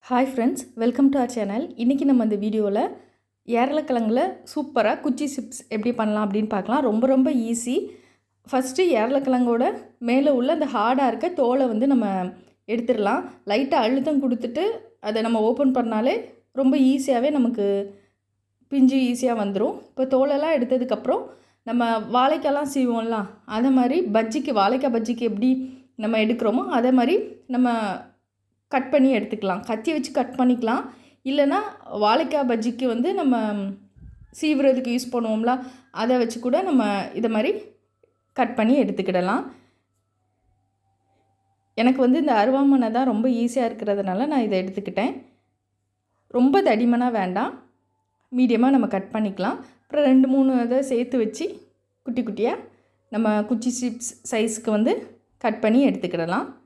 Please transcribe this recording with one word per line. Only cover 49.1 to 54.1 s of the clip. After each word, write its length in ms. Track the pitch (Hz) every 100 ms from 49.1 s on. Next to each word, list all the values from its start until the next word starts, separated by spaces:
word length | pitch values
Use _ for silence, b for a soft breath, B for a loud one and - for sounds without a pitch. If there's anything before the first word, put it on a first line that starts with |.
| 220
பண்ணிக்கலாம். 420 | 214 190 196 - B B
அப்புறம் 240 | _ 294 294
ரெண்டு, 180 | 262 262 269
மூணு 260 | 269 262 233
இதை 100 | 254 277
சேர்த்து 240 | 240 247 262 220
வச்சு 200 | - 330 - - _ _ _ -
குட்டி 180 | 240 220
குட்டியா 260 | 196 226 403 - b b b _
நம்ம 280 | 214 220 214 208
குச்சி 220 | 233 247 240
சிப்ஸ் 320 | 247 226 -